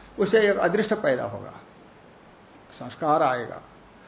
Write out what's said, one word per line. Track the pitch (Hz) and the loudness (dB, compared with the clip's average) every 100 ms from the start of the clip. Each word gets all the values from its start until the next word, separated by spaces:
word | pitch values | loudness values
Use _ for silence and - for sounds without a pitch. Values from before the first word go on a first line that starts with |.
| - - | -12 -2
उसे | 190 220 208 | 2 4 4
एक | 190 | 2
अदृष्ट | 175 214 214 | 0 0 0
पैदा | 214 151 127 | -2 0 -2
होगा, | 113 101 95 - - - - - - - - - - - - | -4 -10 -14 -18 -20 -20 -20 -20 -20 -20 -20 -20 -20 -20 -20
संस्कार | - 123 - 156 156 | -16 -16 -4 2 4
आएगा। | 147 123 110 - - - - - | 2 0 -6 -12 -18 -20 -20 -20